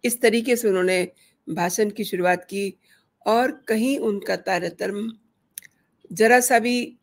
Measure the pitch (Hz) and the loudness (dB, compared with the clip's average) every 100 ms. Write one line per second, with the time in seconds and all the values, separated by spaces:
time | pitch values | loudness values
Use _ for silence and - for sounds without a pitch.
0 | 247 233 233 226 233 233 220 185 185 185 | -4 0 2 2 0 0 2 2 2 0
1 | 180 _ _ _ - 160 175 180 214 208 | -2 _ _ _ -10 -4 -2 0 -2 -2
2 | 208 180 180 180 - 196 196 - _ _ | -6 0 0 0 -2 -6 -6 -8 _ _
3 | _ _ - 226 254 - - 220 247 277 | _ _ 0 2 2 -2 -4 0 0 0
4 | 226 202 - 185 190 180 175 175 202 202 | -2 -4 -4 -4 -2 -2 -4 -6 -6 -6
5 | 226 226 _ _ _ - - _ _ _ | -8 -12 _ _ _ -20 -20 _ _ _
6 | - 170 220 247 247 240 233 247 240 - | -16 2 4 6 4 2 2 -2 -4 -12